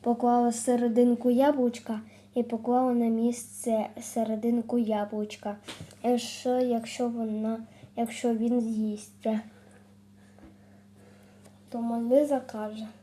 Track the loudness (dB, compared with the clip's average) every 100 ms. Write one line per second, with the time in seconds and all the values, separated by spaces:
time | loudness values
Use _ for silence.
0 | 0 0 4 4 2 0 0 2 2 4
1 | 4 4 2 4 4 4 0 -2 -8 -8
2 | -8 -20 -8 -4 -4 -4 0 2 2 2
3 | 2 2 0 -2 -10 -10 -2 -2 -2 -8
4 | -8 -4 -2 -2 0 0 0 0 0 0
5 | -2 -4 -6 -6 -10 -10 -12 -16 -16 -6
6 | 0 0 -2 -6 -2 0 2 0 -4 -4
7 | -4 -2 -4 -2 -2 -4 -8 -20 -16 -6
8 | -4 -2 -2 0 2 2 0 -2 -2 -4
9 | -12 -8 -4 -4 -6 -20 -20 -20 -20 -20
10 | -20 -20 -20 -20 -20 -20 -20 -20 -20 -20
11 | -20 -20 -20 -20 -20 -20 -12 -6 -4 -2
12 | 4 4 6 0 -2 -10 -8 -10 -12 -14